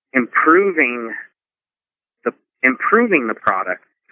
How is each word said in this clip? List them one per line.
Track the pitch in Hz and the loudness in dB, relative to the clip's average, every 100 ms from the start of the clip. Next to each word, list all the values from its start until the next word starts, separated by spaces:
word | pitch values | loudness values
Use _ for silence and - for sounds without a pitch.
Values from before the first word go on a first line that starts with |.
| _ | _
improving | 131 117 - 156 175 202 160 127 120 113 107 - _ _ _ _ _ _ _ _ _ | -2 0 0 4 4 2 0 -2 -4 -10 -12 -18 _ _ _ _ _ _ _ _ _
the, | 120 - _ _ | -8 -8 _ _
improving | 127 127 - 226 240 175 117 | -2 0 0 2 2 0 -2
the | |
product | 110 - 95 92 90 _ _ - | -4 -2 -2 -4 -8 _ _ -4